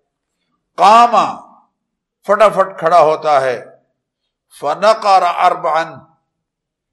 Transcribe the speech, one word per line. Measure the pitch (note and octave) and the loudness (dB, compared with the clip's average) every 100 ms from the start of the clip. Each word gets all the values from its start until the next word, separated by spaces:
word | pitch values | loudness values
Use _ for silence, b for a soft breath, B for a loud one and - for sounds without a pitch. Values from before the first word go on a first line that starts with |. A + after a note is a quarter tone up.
| _ _ _ _ _ _ _ - | _ _ _ _ _ _ _ -2
قام، | F3+ A3+ A#3+ G#3+ D3+ - - _ _ _ _ _ _ _ - | 2 4 4 0 -2 -6 -20 _ _ _ _ _ _ _ -4
فٹافٹ | G3+ G#3+ F3 F#3+ F#3+ | 0 0 0 -4 -4
کھڑا | D#3+ F3 | 0 2
ہوتا | D#3 D#3 D3+ D3 | 2 0 -2 -2
ہے، | C3 A#2 - _ _ _ _ _ _ _ _ _ | -2 -6 -10 _ _ _ _ _ _ _ _ _
فَنَقَرَ | C#3 D#3 G3+ A3 G#3 F#3+ F3 E3+ F3+ | -8 -2 0 0 2 2 0 0 -2
أَرْبَعًا، | E3+ E3 D3+ E3 C#3+ - _ _ _ _ _ _ _ _ | -2 -4 -4 -6 -12 -20 _ _ _ _ _ _ _ _